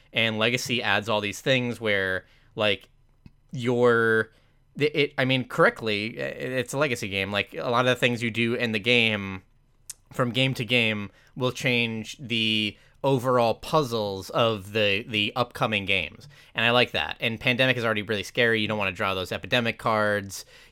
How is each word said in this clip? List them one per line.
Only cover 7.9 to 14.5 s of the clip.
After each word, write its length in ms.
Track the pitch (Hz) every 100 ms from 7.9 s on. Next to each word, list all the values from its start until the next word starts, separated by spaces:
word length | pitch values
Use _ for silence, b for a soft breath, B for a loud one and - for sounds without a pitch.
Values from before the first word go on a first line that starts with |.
| 123
things 260 | 123 117
you 80 | 120
do 240 | 110 117
in 160 | 117 117
the 80 | 107
game, 640 | 113 120 113 104 98 95 - _ _ _ - - -
from 180 | - 123
game 240 | 117 131
to 100 | 123
game, 460 | 110 123 113 104 101 b b
will 160 | - 127
change 680 | - 135 120 117 113 107 -
the 560 | 120 117 110 110 107 - b b
overall 500 | 135 135 127 123 117
puzzles 760 | 110 - 156 127 117 104 95 -
of 420 | 156 113